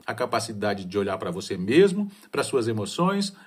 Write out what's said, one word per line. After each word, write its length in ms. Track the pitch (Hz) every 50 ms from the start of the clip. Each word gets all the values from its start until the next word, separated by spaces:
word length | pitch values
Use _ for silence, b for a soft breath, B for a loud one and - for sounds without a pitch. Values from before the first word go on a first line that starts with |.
| -
a 80 | - 123
capacidade 720 | 117 123 - - 117 110 - 110 101 104 101 101 98 92
de 100 | 90 92
olhar 220 | 101 98 98 95 92
para 120 | 90 90
você 280 | 87 95 92 - 98 87
mesmo, 520 | 92 104 123 170 196 196 180 208 208 202 B B B B -
para 100 | 143 135
suas 260 | - - 127 110 117
emoções, 680 | 117 110 101 98 - - 175 190 202 202 202 202 B B B